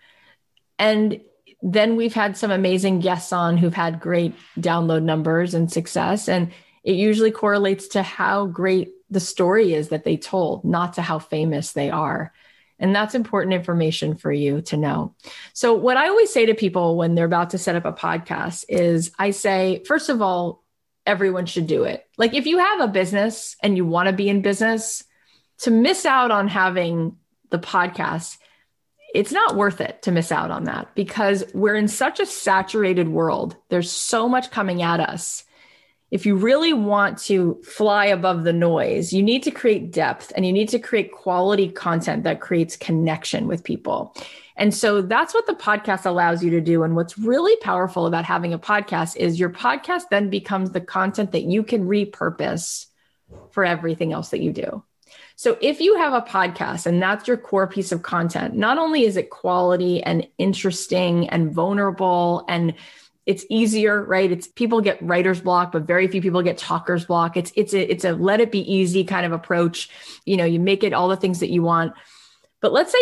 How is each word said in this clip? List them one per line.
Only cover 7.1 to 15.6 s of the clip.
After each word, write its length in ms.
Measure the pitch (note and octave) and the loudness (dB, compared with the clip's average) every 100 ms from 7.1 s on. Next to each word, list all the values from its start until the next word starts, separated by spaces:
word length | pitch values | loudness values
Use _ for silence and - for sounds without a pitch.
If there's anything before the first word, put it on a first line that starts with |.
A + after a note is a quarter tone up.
| G#3+ A3 | 4 2
correlates 560 | A3 G#3 G3+ G3 G3 - | 2 0 2 2 -2 -2
to 140 | G3+ | -4
how 420 | F#3+ - F#3 G3 G3+ | -4 -2 0 0 -2
great 460 | F3 F#3+ F#3 F3+ - _ | -2 0 2 0 -10 _
the 100 | G3 | -4
story 540 | E3+ - F3+ G#3+ G3+ | -2 0 2 4 4
is 160 | D#3 D#3 | 2 -2
that 140 | D#3 | -4
they 140 | - D#3+ | -2 -2
told, 480 | - F#3+ E3 - D#3+ | -2 -2 -2 -2 0
not 280 | F3 F3 | 0 -2
to 80 | F3 | -4
how 160 | E3 D#3 | -4 -6
famous 540 | - D#3 D#3+ D3 - | -4 -2 0 -2 -4
they 180 | D#3 C#3+ | -4 -4
are. 420 | D#3+ D3+ - D#3+ _ _ _ _ _ | -2 -4 -4 -8 _ _ _ _ _
And 160 | F#3 G3+ | 0 0
that's 200 | G#3+ B3+ | 0 -2
important 400 | A3 G3+ F#3 F3+ | -2 -2 0 0
information 600 | F3 E3+ D#3 D#3+ D#3 D#3 | 0 0 0 0 -4 -4
for 160 | D3+ | -2
you 300 | D3 C#3+ C#3+ | 0 0 -2
to 160 | E3 D3+ | -2 -2
know. 380 | D3 C#3 D3+ - - - - | 0 -2 -6 -10 -20 -20 -16
So 200 | - | -2